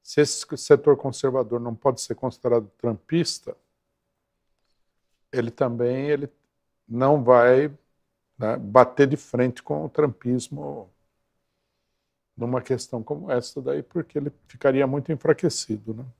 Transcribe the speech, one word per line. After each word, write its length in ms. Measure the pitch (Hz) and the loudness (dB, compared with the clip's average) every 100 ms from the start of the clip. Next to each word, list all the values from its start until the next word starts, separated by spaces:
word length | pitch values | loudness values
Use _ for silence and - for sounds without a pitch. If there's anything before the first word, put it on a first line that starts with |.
Se 200 | - - | -2 0
esse 240 | 147 - - 143 | 0 -2 -8 -12
setor 380 | - 143 - 139 | 2 4 4 2
conservador 640 | 135 123 135 131 117 120 | 0 -4 -4 -2 -4 -6
não 160 | 117 113 | -6 -2
pode 240 | 135 123 | -2 -2
ser 160 | - 113 | -8 -6
considerado 560 | 127 - 123 117 104 _ | -8 -4 0 0 -2 _
trumpista, 800 | 120 107 _ 170 - - - - _ _ _ _ _ _ _ _ _ _ _ _ _ _ _ _ _ | -6 -6 _ -2 -2 -6 -14 -18 _ _ _ _ _ _ _ _ _ _ _ _ _ _ _ _ _
ele 200 | 131 117 | -4 -4
também, 580 | - 127 117 120 131 143 | -2 -2 0 -2 -2 -2
ele 200 | 143 143 _ _ _ _ _ _ | -2 -4 _ _ _ _ _ _
não 340 | 117 135 151 | 0 2 4
vai, 460 | 123 123 120 131 147 143 _ _ _ _ _ - | 6 8 8 6 2 -8 _ _ _ _ _ -6
né, 200 | 110 120 | -4 -4
bater 500 | 101 117 123 - 139 | 4 6 6 4 2
de 100 | 147 | 2
frente 460 | - 123 127 123 | -4 -2 -2 -2
com 220 | - 147 156 | -8 -6 -4
o 40 | |
trumpismo 1000 | - 147 - 123 127 - 143 147 143 92 _ _ _ _ _ _ _ _ _ _ _ _ _ _ - | -2 -2 -2 -4 -4 -4 -12 -12 -12 -16 _ _ _ _ _ _ _ _ _ _ _ _ _ _ -8
numa 240 | 117 127 | -4 -4
questão 400 | - 127 - 120 | -2 -6 -4 -10
como 280 | 110 147 185 | -8 -10 -4
essa 300 | 123 - - | -4 -4 -10
daí, 200 | 131 143 | -6 -6
porque 360 | - 175 - 147 | -6 -10 -6 -6
ele 140 | 143 _ _ | -6 _ _
ficaria 380 | - 143 135 135 | 0 0 2 0
muito 260 | 143 131 | -2 -4
enfraquecido, 840 | 151 - 151 170 - - 107 110 | -4 0 0 0 -4 -8 -8 -8
né? 120 | 113 127 | -12 -14